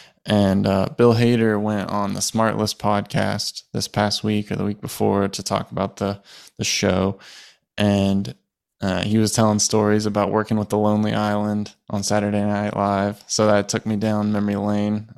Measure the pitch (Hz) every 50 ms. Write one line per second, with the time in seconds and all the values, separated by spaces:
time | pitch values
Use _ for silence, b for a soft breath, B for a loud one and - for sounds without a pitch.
0 | B B B B - - 104 101 101 95 95 98 101 98 98 95 98 - - -
1 | 120 120 113 117 120 117 120 113 113 110 104 101 107 107 107 101 - - 101 104
2 | 101 98 98 98 - - - 113 113 107 104 107 107 - - - - 104 104 101
3 | 101 - - - 101 101 104 104 - - - - - _ - 117 - - - -
4 | 104 101 - - - 107 107 104 104 - - 104 101 104 104 - - - - -
5 | 107 104 98 101 98 98 - - 95 - 101 - - - - - 98 98 - -
6 | 101 98 101 - B B B B B B B - 113 - - - 104 95 90 92
7 | 95 98 98 B B B B B B B B B B _ _ - 104 101 101 98
8 | 98 98 98 98 101 - - _ _ _ _ _ _ _ _ - 98 95 92 90
9 | - 104 107 110 110 101 - 113 110 107 107 104 - - 110 110 104 104 107 107
10 | 107 107 101 104 101 98 104 110 104 - 110 107 104 - 104 107 104 104 107 107
11 | 107 107 110 107 107 104 104 104 104 104 104 104 104 - - _ _ - 107 101
12 | 98 - 104 107 104 104 104 101 101 104 104 101 104 101 - 101 101 101 101 98
13 | 101 101 104 - - - - - 107 107 104 101 101 - - 107 - 110 107 101
14 | 110 110 107 104 104 104 107 101 104 104 101 101 101 104 104 104 104 104 107 104
15 | 110 - -